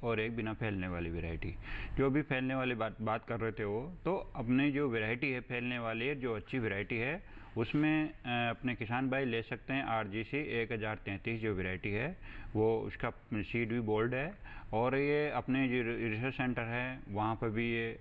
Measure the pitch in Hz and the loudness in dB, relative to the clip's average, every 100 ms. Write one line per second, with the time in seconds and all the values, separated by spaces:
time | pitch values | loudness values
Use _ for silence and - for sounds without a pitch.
0 | 120 110 113 117 110 107 110 98 92 87 | 0 2 2 0 -2 -2 0 0 0 0
1 | 85 82 82 80 - - - - - - | -2 -2 -2 -2 -4 -6 -6 -4 -2 2
2 | 135 147 143 131 131 131 127 113 110 92 | 4 4 2 0 0 0 0 0 -2 0
3 | 107 110 - 113 113 113 104 110 160 180 | 0 0 -2 -2 -2 0 -2 -2 -4 -4
4 | 170 196 - - 117 127 143 139 143 113 | -2 0 -2 -4 2 4 4 2 2 2
5 | 107 123 143 127 123 120 123 120 113 113 | 0 0 -2 -2 -2 -2 -2 -2 -2 0
6 | 131 143 123 107 - 131 110 98 101 113 | 0 0 -2 -2 -2 0 0 0 0 0
7 | 127 180 - - - 110 117 151 156 156 | 0 -2 -8 -16 -6 -2 2 4 6 4
8 | 156 - 123 120 117 113 127 110 110 123 | 2 -4 -2 2 2 0 -2 -2 -2 0
9 | 131 135 127 113 - 120 - 135 135 113 | 2 2 2 0 -2 -6 -2 -2 0 0
10 | 104 107 110 143 151 117 113 113 107 107 | 0 -2 -2 -2 0 0 0 -2 -2 -2
11 | - 98 - 113 110 92 92 92 107 104 | -4 -4 -2 0 0 0 0 -2 -2 0
12 | 143 185 - - - 107 110 110 107 - | -2 -4 -10 -10 -2 4 4 4 0 -4
13 | 117 - - 110 92 117 113 120 107 107 | -4 -4 -4 -4 -2 0 0 0 2 2
14 | 120 127 160 - - - - 110 127 135 | 2 0 -4 -8 -12 -12 -2 2 4 4
15 | 143 147 151 120 131 131 131 123 117 110 | 4 4 2 0 2 2 4 2 2 0
16 | 113 107 131 131 127 120 113 120 127 131 | 0 0 0 0 0 0 0 -2 -2 -6
17 | - 101 110 110 117 107 117 117 113 - | -4 0 0 2 0 2 2 0 -2 -4